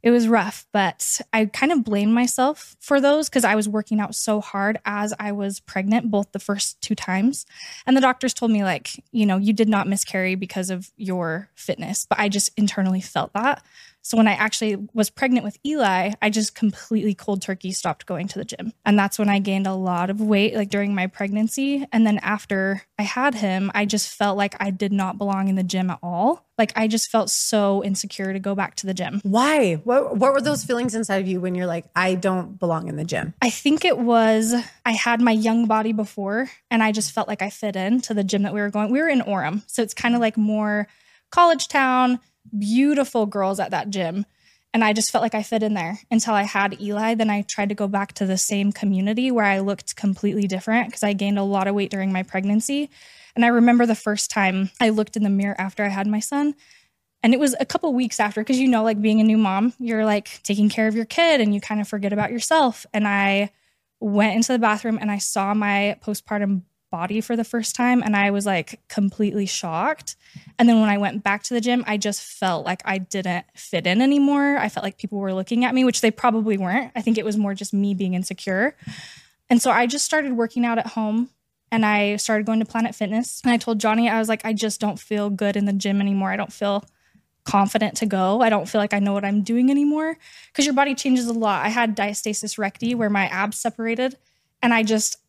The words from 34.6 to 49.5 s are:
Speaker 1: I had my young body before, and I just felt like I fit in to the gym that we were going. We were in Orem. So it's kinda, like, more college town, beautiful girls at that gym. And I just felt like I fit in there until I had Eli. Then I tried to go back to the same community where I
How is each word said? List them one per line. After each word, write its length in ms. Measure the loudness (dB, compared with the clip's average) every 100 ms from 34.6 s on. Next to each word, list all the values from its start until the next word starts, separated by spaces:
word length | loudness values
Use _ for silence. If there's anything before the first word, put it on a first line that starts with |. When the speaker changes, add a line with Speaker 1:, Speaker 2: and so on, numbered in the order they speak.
| -4 _ -4
Speaker 1:
I 60 |
had 300 | 0 0 4
my 100 | 4
young 340 | 4 2 2 2
body 280 | 0 0
before, 560 | -2 -4 -6 -4 -4 -6 -10 _
and 140 | 2
I 80 | 2
just 220 | 0 -4
felt 160 | -4 -4
like 120 | -4
I 80 | -6
fit 280 | -6 -6 -4
in 240 | 0 0
to 120 | 0
the 120 | -2 0
gym 180 | 0
that 100 | 0
we 60 | -2
were 100 | -2
going. 220 | -2 0
We 80 | 0
were 80 | 2
in 140 | 0
Orem. 420 | 0 -2 -2 -4 -6
So 140 | -4
it's 120 | -4
kinda, 260 | -2 0 2
like, 160 | 0 0
more 540 | 0 0 0 -2 -4 _ _ _ _
college 380 | 4 4 4 0
town, 500 | 0 2 4 2 2 _ _ -8 -4
beautiful 640 | 0 4 4 4 2 0 0
girls 320 | 0 -2 0
at 140 | -2
that 180 | -2 -4
gym. 360 | -4 -4 -4 -6 _ _ _ _
And 100 | 2
I 80 | 2
just 200 | 2 0
felt 100 | 0
like 120 | 0
I 100 | -2
fit 200 | -2 -2
in 120 | 0 -2
there 240 | -4 -8 _
until 220 | 0 2
I 100 | 0
had 360 | 0 0 0 -2
Eli. 320 | -6 -2 0 0
Then 140 | 0
I 140 | 0
tried 260 | -4 -4 -4
to 60 | -2
go 120 | -2
back 240 | -2 -4
to 120 | -4 -2
the 120 | 0
same 360 | 0 0 0
community 580 | 0 0 0 0 0 0
where 140 | 2
I 140 | 2